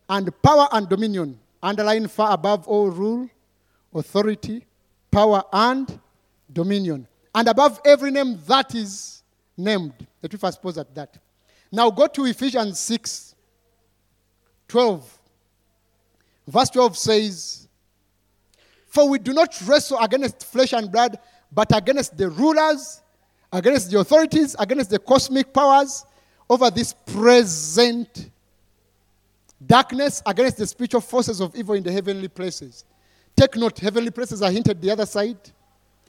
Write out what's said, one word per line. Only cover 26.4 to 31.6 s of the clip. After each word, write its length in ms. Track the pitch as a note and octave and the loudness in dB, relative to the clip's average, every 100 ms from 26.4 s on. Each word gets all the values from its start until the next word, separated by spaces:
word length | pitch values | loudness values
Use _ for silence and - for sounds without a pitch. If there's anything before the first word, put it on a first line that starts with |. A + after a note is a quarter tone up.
| - | 0
over 200 | A#3+ B3 | 2 2
this 240 | F#3+ A#3+ - - | 0 -6 -10 -10
present 1300 | G3 A#3 B3 G#3 D#3 D#3 E3+ A#3+ A#3 A#3 - - _ _ _ _ _ _ _ _ _ _ _ _ _ C3 | 2 6 6 4 -2 -4 2 2 0 -8 -14 -20 _ _ _ _ _ _ _ _ _ _ _ _ _ 4
darkness, 560 | A#3+ B3+ B3 C#4+ - G#3+ | 4 4 -2 -4 -4 -4
against 320 | F#3+ B3+ - | 0 0 -2
the 100 | G#3 | -8
spiritual 320 | - B3 A#3+ | -6 -4 -4
forces 400 | - B3+ A#3+ G3 | -2 -2 -2 -4
of 160 | F3+ | -6
evil 200 | A3+ | -6